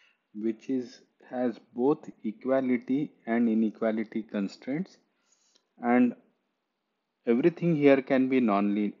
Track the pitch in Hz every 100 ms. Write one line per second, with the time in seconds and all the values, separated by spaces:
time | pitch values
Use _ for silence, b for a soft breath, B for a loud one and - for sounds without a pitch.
0 | b b _ 107 110 110 - 131 120 -
1 | _ _ - 127 127 107 - 117 131 156
2 | - - 110 104 127 135 127 123 - 135
3 | 151 - - 117 120 110 110 - 113 110
4 | 107 117 107 107 98 - - 143 190 -
5 | _ _ _ _ _ _ _ _ 120 123
6 | 123 - _ _ _ _ _ _ _ _
7 | _ _ - 120 165 165 170 156 143 135
8 | 131 135 131 131 117 98 101 101 104 -